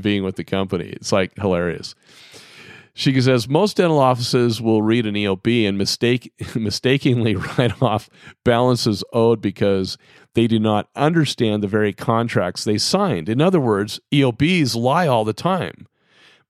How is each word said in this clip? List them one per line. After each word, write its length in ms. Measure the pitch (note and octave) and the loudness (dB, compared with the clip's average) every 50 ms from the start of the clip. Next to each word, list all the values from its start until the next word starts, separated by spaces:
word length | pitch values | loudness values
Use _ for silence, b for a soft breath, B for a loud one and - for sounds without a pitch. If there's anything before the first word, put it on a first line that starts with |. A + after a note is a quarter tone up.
being 220 | F#2 G#2 G2+ G2 F#2+ | -2 0 0 0 -2
with 120 | F#2+ - | -4 -6
the 80 | - E2+ | -8 -6
company. 440 | - G2 G2 G2 G2 F#2+ E2+ - | -4 -4 -4 -2 -2 -4 -6 -6
It's, 260 | - - - - - A2 | -8 -12 -14 -4 -2 0
like, 200 | G2 F#2+ - - | 0 0 -2 -4
hilarious. 580 | - G#2 F#2+ F2+ E2+ F2 E2+ D#2+ E2 - - - B B B B B B B B B B B B B B B B B B B B | -4 -2 0 0 0 -2 -4 -4 -6 -10 -16 -18 B B B B B B B B B B B B B B B B B B B B
She 280 | - - C#3+ C3 C3 | -4 -2 0 2 2
says, 260 | B2 C3 B2+ A#2+ G#2+ | 4 4 2 2 2
"Most 300 | B2 C#3+ D#3+ G#3 G#3 - | 0 0 0 0 0 0
dental 220 | - F3+ E3 D#3 C#3+ | 0 2 2 2 4
offices 600 | C3 B2+ B2 A#2+ A#2+ - C3+ B2 A#2+ A#2+ A2 A2+ | 4 2 2 0 -2 0 0 2 2 0 0 0
will 220 | A2+ A2+ A2 G#2+ | 0 0 2 2
read 240 | G#2+ A2 A2+ A#2+ A2 | 2 2 2 0 0
an 100 | G#2+ G2+ | -2 -2
E 120 | G#2 G#2 | -2 -2
O 100 | G2 F#2+ | -2 -2
B 280 | F#2+ - A#2 A#2+ A#2 G#2+ | -2 0 0 2 2 2
and 120 | G2 G2+ | 0 0
mistake-, 560 | G2+ G2 - - - A#2+ A#2+ B2 A#2+ - - - - - | -2 -2 -4 -2 -2 0 0 0 0 -4 -10 -16 -14 -10
<laughs> 120 | - - | -8 -6
mistakenly 800 | A#2 A2 G#2 - - - B2 C#3 C#3 - C#3 A#2+ A#2+ A2 A2+ G2 | -4 -4 -4 -4 -2 0 0 0 2 2 0 2 2 0 0 -2
write 460 | - - - - - B2 A#2 - - | -2 -6 -4 -2 0 0 0 0 0
off 280 | C3+ G#2+ G#2+ G2+ - B B B B B B _ - | 0 0 0 -2 -4 B B B B B B _ 0
balances 580 | A#2+ A#2 A#2 B2+ B2+ B2 A#2 - A#2+ G2+ - - - - | 2 2 4 2 2 2 0 0 0 -2 -2 -4 -2 0
owed 260 | A#2 A2+ A#2 A#2 G#2+ | 2 2 4 2 2
because 580 | G2+ G2+ - - G#2 G2+ G2 F#2+ F#2+ F#2 - b b b b b b b - | -2 -4 -2 0 0 0 0 0 -2 -4 -8 b b b b b b b 0
they 120 | A2+ A#2 | 0 2
do 140 | A2 A2+ A2 | 2 2 0
not 300 | G#2+ G#2+ G#2 G#2 - - - | 2 2 0 0 -2 -6 -4
understand 720 | - C#3+ D#3+ F3 E3 C#3+ - - - A#2+ G#2+ G#2 G#2 G#2 | -2 0 0 2 2 0 0 -2 -2 -2 0 0 -2 -2
the 40 | |
very 260 | F#2+ A2 G#2+ G#2+ G#2 F#2+ | -2 -2 0 0 -2 -4
contracts 720 | - - A#2+ A2+ A2+ A#2+ A#2 - A2 F2+ F2+ - - - | -4 -2 0 0 0 0 -2 -2 -2 -2 -2 -4 -4 -4
they 120 | A2 G#2 | -2 -2
signed." 520 | G2 - - - F#3+ G#3 F3 A2 E2+ D#2 G2+ | -2 0 0 0 0 0 0 -2 -4 -4 -4
In 100 | A2+ C3 | -2 0
other 220 | D#3 G3 F#3 D#3+ | 2 2 2 2
words, 400 | B2+ A2+ G#2 G2 G#2+ G#2+ - - _ _ | 2 2 0 0 -2 -4 -8 -14 _ _
E 100 | D3 C#3+ C3+ | 0 2 2
O 100 | B2+ A2 | 2 2
Bs 420 | - C#3+ E3+ F#3 E3+ C#3+ A2+ A#2 | 0 0 2 2 2 0 0 0
lie 320 | A#2 A#2+ B2+ D3 F3+ F3+ | 0 0 0 0 2 2
all 160 | C#3+ B2 A2+ A2 | 2 2 0 0
the 80 | G#2+ | -2
time. 560 | G#2+ - - F3 F#3+ E3+ G#2+ - - - - b b b b b b b b b b b b | -4 -2 -2 -2 -2 -2 -4 -6 -10 -14 -20 b b b b b b b b b b b b